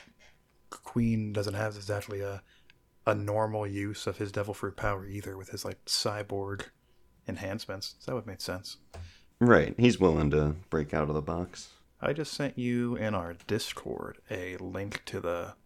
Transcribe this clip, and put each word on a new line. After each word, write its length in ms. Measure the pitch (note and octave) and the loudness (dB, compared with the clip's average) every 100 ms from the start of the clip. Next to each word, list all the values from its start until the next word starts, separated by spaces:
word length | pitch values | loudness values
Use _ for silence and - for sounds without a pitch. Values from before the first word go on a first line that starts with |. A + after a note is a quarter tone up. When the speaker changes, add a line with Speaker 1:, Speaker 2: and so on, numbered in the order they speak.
| - _ - - _ _ _ | -12 _ -20 -20 _ _ _
Speaker 1:
Queen 640 | - - B2 A#2 A2 G#2+ | -18 -6 0 2 2 0
doesn't 220 | G#2 G2+ | -2 -2
have 220 | G2 A2 G#2 | -2 -4 -4
exactly 460 | G2 G2+ G2+ G2+ | -6 -6 -4 -6
a, 200 | G2+ G2 - _ - _ _ _ - | -6 -8 -14 _ -20 _ _ _ 0
a 100 | G#2 | 0
normal 500 | G#2 G#2+ A2 G#2+ G2+ | 2 0 0 -2 -2
use 420 | G2+ G2+ G#2 - | -2 -4 -4 -6
of 100 | F#2+ | -4
his 140 | G#2 | -4
devil 220 | G#2 G2+ | -4 -6
fruit 220 | G2 G2+ - | -4 -6 -4
power 300 | G#2+ G2 G2 | -2 -2 -6
either 320 | G2+ G2+ F#2+ | -10 -10 -10
with 120 | F#2+ | -10
his, 140 | G#2 | -10
like, 200 | G2+ F#2+ - | -8 -10 -4
cyborg 800 | - A2+ G#2 G2+ G2 G2 G2+ - - _ _ - _ - | -2 0 -2 -4 -4 -4 -6 -8 -16 _ _ -20 _ -8
enhancements. 680 | F#2+ G2 A2 - F#2+ - - | -6 -6 -6 -8 -8 -10 -10
So 120 | - | -6
that 40 | B2+ | -6
would 120 | G2+ | -6
make 140 | F#2 | -8
sense. 360 | - F2+ - - - - - - - - | -8 -8 -10 -16 -18 -16 -16 -18 -12 6
Speaker 2:
Right. 340 | A#2+ F#2+ C#2+ - | 10 10 8 6
He's 220 | B2 - | 6 8
willing 320 | F#2 D#2 D2 | 6 6 6
to 240 | D2+ D2+ D#2 - | 6 4 2 -2
break 240 | D#2+ D2 | -2 0
out 140 | D#2+ D2 | 0 2
of 80 | D2+ | 0
the 60 | |
box. 480 | D2+ E2+ F2+ - - - _ _ | -2 -4 -4 -8 -18 -20 _ _
Speaker 1:
I 120 | - | -2
just 200 | D3 D3 | -2 -4
sent 240 | - C#3 - | -4 -4 -2
you 380 | B2 A#2+ A#2+ A#2+ | 0 0 0 -2
in 200 | G#2+ G2+ | -2 -2
our 200 | E2+ E2+ - | -4 -8 -2
Discord 720 | G#2+ - - - - - - - | -2 -2 -8 -8 -6 -8 -12 -10
a 280 | G2+ F2+ F#2 | -8 -6 -8
link 460 | F#2+ F#2 G2+ - - | -8 -6 -6 -8 -8
to 140 | F#2 | -6
the 340 | E2+ F2 F2 - | -2 -4 -4 -12